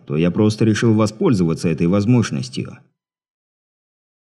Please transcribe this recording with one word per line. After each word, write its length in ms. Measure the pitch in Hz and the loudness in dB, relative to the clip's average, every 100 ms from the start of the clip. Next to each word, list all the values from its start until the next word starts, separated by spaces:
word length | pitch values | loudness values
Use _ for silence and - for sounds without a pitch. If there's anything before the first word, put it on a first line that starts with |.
| - | -8
то 100 | 73 | -2
я 140 | 87 | 0
просто 340 | 90 107 107 110 | 2 0 2 0
решил 300 | 107 117 107 | 2 2 2
воспользоваться 760 | 107 - 196 104 82 80 87 | 0 0 0 2 0 0 -2
этой 160 | 78 85 | 0 0
возможностью. 920 | 101 101 123 - 71 65 - 98 - _ _ _ _ _ _ _ _ _ _ _ _ _ _ | 0 2 2 0 -4 -8 -10 -10 -12 _ _ _ _ _ _ _ _ _ _ _ _ _ _